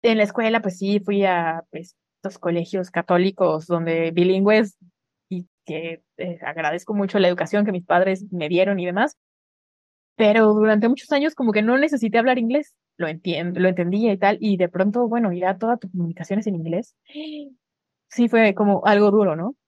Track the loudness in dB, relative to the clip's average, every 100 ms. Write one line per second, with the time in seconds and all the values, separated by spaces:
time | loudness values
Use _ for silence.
0 | 2 2 0 0 0 0 -4 -4 -2 -2
1 | 0 0 2 0 -2 -6 -12 -18 -18 _
2 | _ _ -14 -8 -4 -4 -4 -6 -4 -6
3 | 0 2 2 0 0 0 -2 -4 0 -2
4 | 0 0 2 2 4 4 2 _ _ _
5 | _ _ _ -12 -12 _ -12 -10 -8 -12
6 | _ -12 -10 -10 -10 -6 -4 -4 -4 -4
7 | -2 2 2 0 -2 0 0 -4 0 0
8 | 2 -2 -6 -8 -2 0 0 0 -4 -2
9 | -2 -4 _ _ _ _ _ _ _ _
10 | _ 0 2 6 4 4 4 2 2 -2
11 | -2 -2 -2 0 0 0 2 2 0 0
12 | 0 2 2 0 0 -2 -4 _ _ _
13 | -8 -6 -4 -4 -4 0 0 0 -2 0
14 | 0 2 0 0 0 0 0 0 0 0
15 | -2 0 -2 0 -2 -2 -2 -4 -4 -6
16 | -6 -6 -6 -4 -2 -6 -4 -6 -8 _
17 | _ -14 -12 -14 -16 _ _ _ _ _
18 | _ -2 2 4 4 4 2 2 4 4
19 | 4 4 2 0 -6 -10